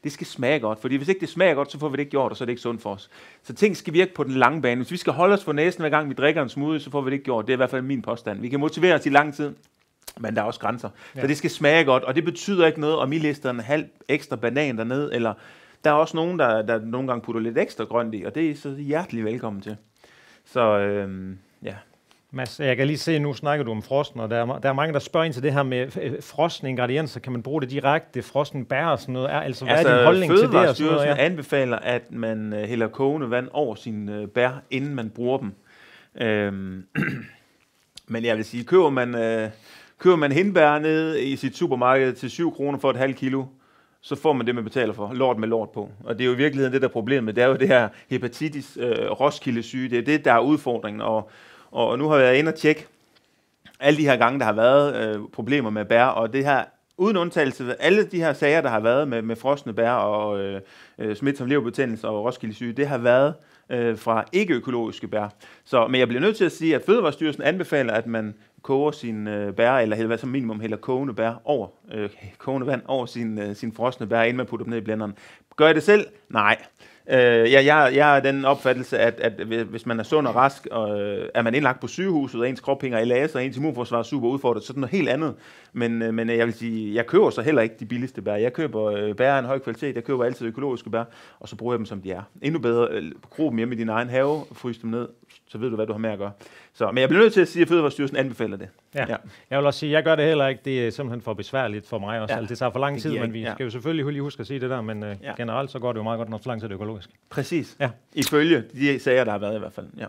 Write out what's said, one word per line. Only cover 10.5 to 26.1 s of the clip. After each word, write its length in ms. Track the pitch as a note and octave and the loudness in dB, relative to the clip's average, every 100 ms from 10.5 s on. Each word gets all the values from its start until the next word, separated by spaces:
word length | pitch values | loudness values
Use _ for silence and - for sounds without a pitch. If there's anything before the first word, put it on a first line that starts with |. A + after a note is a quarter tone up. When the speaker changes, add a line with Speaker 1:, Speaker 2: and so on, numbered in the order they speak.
| - | -4
Speaker 1:
grænser. 280 | G#2+ A#2 G2+ - - C3+ | -6 -6 -10 -14 -18 -6
Speaker 2:
Ja. 40 | |
Speaker 1:
Så 60 | C#3 | -2
det 100 | D3 | -2
skal 140 | E3+ | -4
smage 340 | - D3 D#3+ | 0 4 4
godt, 180 | D3 C3 | 6 2
og 120 | C3 | 2
det 100 | C3+ | -2
betyder 420 | E3 - - F#3+ D#3+ | -2 -6 -4 4 4
ikke 140 | D#3 | 4
noget, 160 | D3+ D#3 | -2 0
om 160 | C3+ | 0
I 60 | D#3+ | 0
lister 320 | D3+ C#3+ C3 | -2 -2 -6
en 100 | A#2+ | -6
halv 240 | A2+ D3+ - _ - | -2 -4 -4 _ -4
ekstra 280 | D3 D3 B2 | -4 -4 -4
banan 420 | A#2 B2+ D3+ A2+ | -2 0 -2 -2
derned, 320 | A2+ C3 D3 | -4 -4 -2
eller 200 | B2 A2+ G#2 - - _ _ | -2 -2 -4 -14 -20 _ _
der 60 | D3+ | 2
er 40 | |
også 220 | D3 D#3+ E3 | 4 2 0
nogen, 220 | E3+ F3+ | -4 2
der, 240 | B2+ A2 | 2 2
der 180 | A2 A2+ | 0 -2
nogle 240 | A2+ A#2+ C3 | -2 -6 -4
gange 140 | A#2+ | -4
putter 180 | A#2 A2+ | -4 -4
lidt 180 | A2+ A#2+ | -2 -2
ekstra 260 | - - | -4 -6
grønt 300 | G#2+ A2+ A#2 | -2 -2 -2
i, 80 | G#2+ | -6
og 120 | E2+ | -6
det 100 | D3 D#3+ | -2 -4
er 40 | |
I 40 | |
så 160 | C#3+ C#3+ | -4 -10
hjertelig 540 | C3+ C#3+ D3+ F#3+ A#2 | -10 -4 -4 -4 -6
velkommen 380 | G#2+ A#2+ A2+ G2+ | -4 -4 -6 -8
til. 140 | G#2 G#2 _ _ _ _ _ _ | -12 -14 _ _ _ _ _ _
Så, 340 | _ B2+ A2+ G#2 | _ 2 4 4
øhm, 600 | G2+ G2+ G2 F#2+ F#2+ F#2+ _ _ | 0 -2 -6 -10 -12 -14 _ _
ja. 120 | G2 G2 _ _ _ _ _ | -14 -14 _ _ _ _ _
Speaker 2:
Mads, 300 | C3 B2+ - | -10 -10 -4
jeg 160 | C#3+ B2 | -2 2
kan 100 | C#3 | 0
lige 120 | D3 | -2
se, 200 | - D#3 | -2 0
nu 160 | D3 | -2
snakker 300 | B2+ D3 D3+ | -4 -2 -2
du 60 | A#2+ | -2
om 120 | A2 | -6
frosten, 380 | - C#3 C#3+ A#2+ | -2 -2 -2 -6
og 100 | A2 | -4
der 60 | A#2 | -2
er 100 | A#2 | -2
ma-, 140 | C3+ | -2
der 60 | C#3 | -2
er 40 | |
mange, 200 | C3+ D#3+ | 0 0
der 60 | C#3+ | -2
spørger 260 | - E3+ | -2 0
ind 80 | E3 | 0
til 80 | B2+ | 0
det 100 | C#3+ | 0
her 100 | C#3 | 0
med, 240 | C3+ B2+ C3+ - | 0 -2 -4 -6
øh, 200 | D#3 | -6